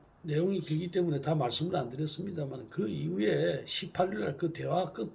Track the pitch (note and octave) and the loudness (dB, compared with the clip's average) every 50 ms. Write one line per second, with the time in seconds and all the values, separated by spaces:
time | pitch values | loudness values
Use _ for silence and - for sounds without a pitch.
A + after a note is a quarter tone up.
0 | - - - - - E3 D3 D3+ E3+ G3 G3 F#3 - - D3+ D#3 F3+ F3 F3 F#3+ | -14 -20 -20 -12 -6 -2 2 2 2 4 2 0 0 0 0 0 0 0 2 2
1 | F3 E3+ D3+ C#3 - D3+ E3 D#3 B2+ A#2+ - - D#3 - D#3+ D#3 - - C3 C#3 | 2 2 2 2 2 2 2 4 2 2 2 0 0 0 0 0 0 -2 -2 -4
2 | D#3 D3+ - - F#3 G3+ F3 D#3+ D3 C3+ C3 B2+ A#2+ - - - G3+ G#3+ F#3 D3 | -4 -4 -4 -4 -6 -4 -4 -4 -4 -4 -6 -8 -10 -6 -2 -2 0 0 0 -2
3 | C#3+ D#3+ F3 G3 G#3 G#3 E3+ C#3+ D#3 F3 D#3+ C3 - - - - F#3+ F3 - - | -2 0 0 2 2 4 4 4 4 2 0 0 -2 -4 -4 -4 -4 -2 0 2
4 | F#3 F#3+ G3 G#3+ G#3 F3 C#3+ - - E3 - - C3+ C3+ D3 F3 F#3 D#3 - - | 2 2 2 0 -2 -2 -2 0 -2 -2 -2 -2 -2 0 0 2 0 0 -2 -6
5 | - - | -6 -4